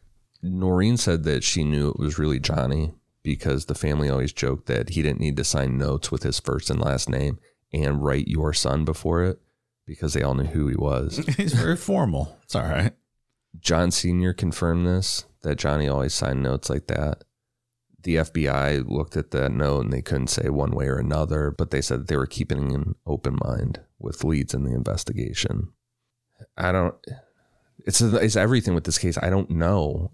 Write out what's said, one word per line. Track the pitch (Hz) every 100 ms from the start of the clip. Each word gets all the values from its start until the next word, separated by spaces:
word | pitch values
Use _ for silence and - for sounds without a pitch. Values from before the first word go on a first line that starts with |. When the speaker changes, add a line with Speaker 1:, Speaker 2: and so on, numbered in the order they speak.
| _ _ _ -
Speaker 1:
Noreen | 87 92 92 90 104 120
said | - 85
that | 78 67
she | - 85
knew | 76 73 71
it | -
was | 73 71
really | 76 67
Johnny | 67 76 65 73 78 - _ _
because | 76 69 78 67
the | -
family | 69 76 73 73
always | 67 69
joked | - 64 71 -
that | 58 -
he | 80
didn't | 76 69
need | 76 69
to |
sign | 67 73 67 64
notes | 71 69 -
with | 69
his | 69 -
first | - 65 -
and | 76
last | 69 67 -
name | 67 71 - _ _ _
and | 71 71 71
write | 71 69 67
"your | 78 76
son" | 78 67 71
before | 78 78 80 85
it | 90 - _ _ _ _ -
because | 76 78
they | 73
all | 69
knew | 67
who | 69 80 71
he | 65
was. | 73 67 65 -
Speaker 2:
<laughs> | 156 131
He's | 196
very | 120 156 165
formal. | - 196 131 71 78 -
It's | -
all | -
right. | 71 71 98 - _ _ _ _ _ 82
Speaker 1:
John | - 82 87
Senior | - 90 87 90
confirmed | 90 90 - 85 85 87
this, | 90 95 - - _
that | 78 71
Johnny | 76 73 71
always | 69 67
signed | - 69 65
notes | 65 67 -
like | 67 -
that. | 76 73 - - _ _ _ _ _ _ _
The | 85 80
F | 80
B | 80 71
I | 69 69 73
looked | 62 64 76 78
at | -
that | 67 67
note | 60 73 71
and | 52
they | 65
couldn't | - 71 64
say | - -
one | 71 71
way | - 67
or | 67
another, | 73 76 78 76 73
but | 73 85
they | 69
said | - 64
that | 71
they | 73
were | 67
keeping | - - 71 69
an | 69 71 - -
open | 71 - -
mind | - - - - - -
with | - -
leads | 78 78 64
in | 64
the | 67
investigation. | 62 55 50 - 58 58 - - 53 - _ _ _ _ _ _ _ - -
I | 90
don't, | 92 87 - - - - _ _ _ _ _
it's, | - -
it's | 117 110 107 104
everything | 104 123 98
with | 87
this | 87 -
case. | 90 82
I | 90
don't | 98 92
know. | 82 85 98 76 78 82